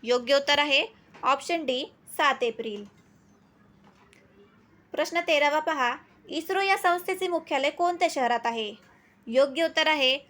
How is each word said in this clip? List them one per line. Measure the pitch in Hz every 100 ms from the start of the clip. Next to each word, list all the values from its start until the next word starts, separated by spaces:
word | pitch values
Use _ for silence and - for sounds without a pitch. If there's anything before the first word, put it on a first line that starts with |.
योग्य | 226 247 240
उत्तर | 277 285 285
आहे | 294 277 349 - _ -
ऑप्शन | - 277 - 339
डी, | 285 254 294 _ - -
सात | 302 262
एप्रिल. | 240 226 220 202 208 _ _ _ _ _ _ _ _ _ - _ _ - _ _ - _ _ _ _
प्रश्न | - 330 339
तेरावा | 339 302 294 302
पहा, | 311 311 247 262 - _ -
इस्रो | 294 320 381
या | 392 392
संस्थेचे | 381 349 349 370 370
मुख्यालय | 339 320 294 277
कोणत्या | 302 349 349 339
शहरात | 311 247 240
आहे? | 240 226 214 214 _ _ _ _ -
योग्य | 233 277 269
उत्तर | 330 330 311
आहे | 311 262 269